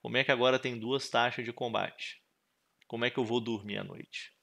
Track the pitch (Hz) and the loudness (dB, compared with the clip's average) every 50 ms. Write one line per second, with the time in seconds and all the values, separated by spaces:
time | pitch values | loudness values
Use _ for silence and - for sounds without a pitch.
0 | _ 120 113 123 135 - 139 120 120 127 131 127 - 127 123 117 110 117 131 139 | _ 0 0 0 4 4 4 6 6 6 6 4 2 -2 -4 -4 -4 -2 -2 -2
1 | - - - 123 117 123 123 - 123 113 117 - 131 120 113 104 98 - - - | -2 0 2 4 4 4 2 -2 -6 -6 -6 -6 -6 -2 0 0 -2 -2 -4 -8
2 | - - - - _ _ _ _ _ _ _ _ _ _ _ _ _ _ - 117 | -12 -12 -12 -14 _ _ _ _ _ _ _ _ _ _ _ _ _ _ -4 0
3 | 117 123 - - 127 107 117 123 113 113 117 104 98 104 101 101 101 95 90 87 | 0 0 0 0 -2 2 0 0 0 0 -4 -4 -4 -6 -6 -6 -6 -8 -10 -14
4 | - _ - - - - _ _ | -16 _ -14 -14 -14 -14 _ _